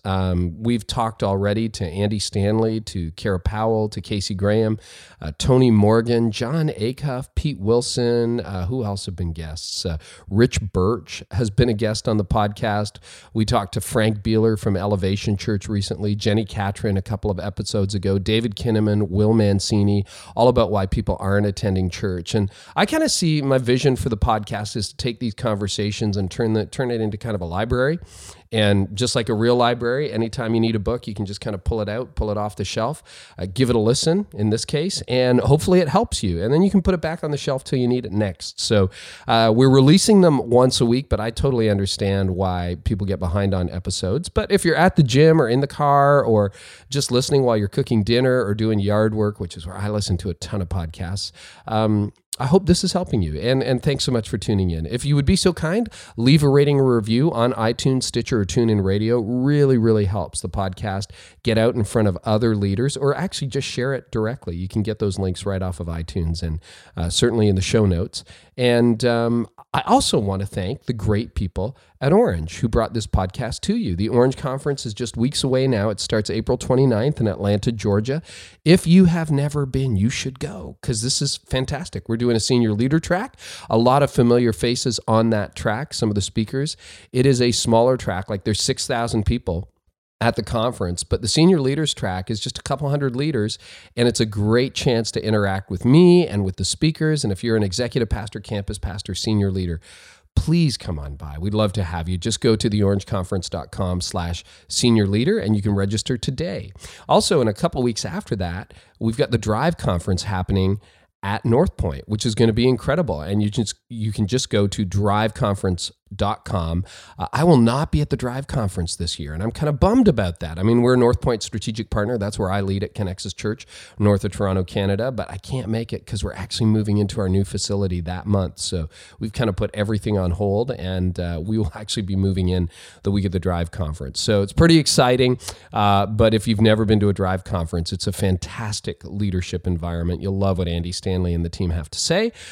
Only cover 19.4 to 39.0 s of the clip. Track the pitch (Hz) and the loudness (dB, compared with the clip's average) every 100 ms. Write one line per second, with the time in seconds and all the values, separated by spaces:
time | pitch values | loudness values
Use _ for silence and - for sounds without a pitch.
19.4 | 101 98 - 107 101 101 98 - - - | 4 2 0 2 2 2 -2 -10 -8 2
20.4 | 120 123 95 101 95 117 104 90 98 101 | 4 4 2 0 -2 -2 -2 -2 0 0
21.4 | 104 98 107 95 92 - 101 90 85 107 | 0 -2 -2 0 -2 -4 -6 -6 -2 0
22.4 | 98 - - - 208 311 311 - 170 151 | -2 -4 -8 -2 0 0 0 0 0 0
23.4 | 139 131 120 127 143 123 131 107 - 110 | 2 2 2 2 2 0 -2 0 0 0
24.4 | 104 104 107 113 101 - 123 117 120 - | -2 -8 -6 -6 -8 -6 -8 -4 -6 -4
25.4 | 120 101 101 - 104 - 107 98 92 - | -4 -2 -4 -4 -4 -2 -2 -2 -4 -2
26.4 | 113 110 95 - 123 117 107 104 120 101 | 0 0 -2 -4 -4 -2 -4 -4 -6 -6
27.4 | 85 87 117 123 135 170 - - - - | -4 -4 0 0 0 -2 -8 -20 -20 -20
28.4 | _ 110 104 101 95 101 123 127 113 107 | _ 2 4 4 0 -2 -2 0 0 2
29.4 | 117 123 120 117 120 131 143 107 113 131 | 4 4 4 2 -2 -2 -2 -2 -4 -4
30.4 | 113 113 113 110 101 120 - 104 98 101 | -2 2 2 0 -2 -4 -6 -8 -8 -8
31.4 | - 98 - 113 104 110 127 - 107 104 | -8 -6 -4 -2 -2 -6 -6 -4 -2 -2
32.4 | 104 - 98 113 117 156 - - - - | -4 -6 -6 -2 -4 -4 -12 -20 -20 -10
33.4 | 92 92 123 117 107 131 160 185 202 104 | -6 0 2 2 2 2 2 0 -2 -2
34.4 | 107 113 - 147 185 - - 123 127 123 | 0 0 -2 -4 -4 -6 -2 2 4 4
35.4 | 113 147 - 180 151 208 233 - 101 85 | 4 2 4 2 4 2 0 -2 -2 -2
36.4 | 110 151 196 190 190 180 160 165 156 143 | 0 2 2 2 0 -2 -4 -6 -6 -4
37.4 | - 131 - 135 123 123 117 101 101 87 | -4 -4 -2 0 2 0 -2 -2 -2 -4
38.4 | - - - 107 95 - | -12 -6 0 2 2 -2